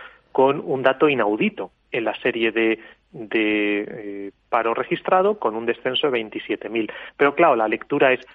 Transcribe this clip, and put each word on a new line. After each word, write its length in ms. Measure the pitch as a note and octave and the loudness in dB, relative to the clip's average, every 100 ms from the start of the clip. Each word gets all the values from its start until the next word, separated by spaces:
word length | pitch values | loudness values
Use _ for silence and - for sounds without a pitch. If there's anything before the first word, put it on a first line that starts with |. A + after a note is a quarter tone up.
| - - _ | -16 -20 _
con 300 | - C3+ D3 | 2 4 2
un 200 | F3+ C3+ | -2 0
dato 260 | C3 C3 D3+ | 2 4 2
inaudito 640 | C3 G#2 G#2+ G#3 - F#2+ _ _ | 4 0 0 -2 -4 -10 _ _
en 140 | C3 A2 | -4 -4
la 100 | - | -2
serie 300 | B2+ A#2 A2+ | -4 0 0
de, 280 | A2 A2+ A2 - - _ | 2 2 0 -6 -20 _
de, 720 | D3+ G#2+ A2+ G#2+ G#2+ G#2 G#2 G#2 | -16 -4 0 0 0 0 -2 -4
eh, 440 | A#2+ G#2 G2+ G2+ - _ | -10 -12 -12 -12 -16 _
paro 240 | A#2+ A2+ | -2 0
registrado, 640 | A#2 B2+ A#2 - F#3 G3 G#3+ | -2 -4 -6 0 2 2 0
con 180 | A#2+ A2 | -4 -2
un 100 | A#2 | -4
descenso 420 | A2 C3+ B2+ D3 | -4 -4 -2 -2
de 60 | |
veintisiete 560 | B2 G#2+ A2 - G#2 G#2 | -2 -4 -8 -6 -6 -4
mil. 220 | A2+ G#2+ - - - | -4 -4 -8 -16 0
Pero 180 | C#3+ C#3+ | 2 4
claro, 200 | E3+ A#2+ | 4 4
la 120 | A2 | 2
lectura 460 | A#2+ - C#3+ C#3 | -2 -2 2 2
es, 80 | B2+ - | 2 -4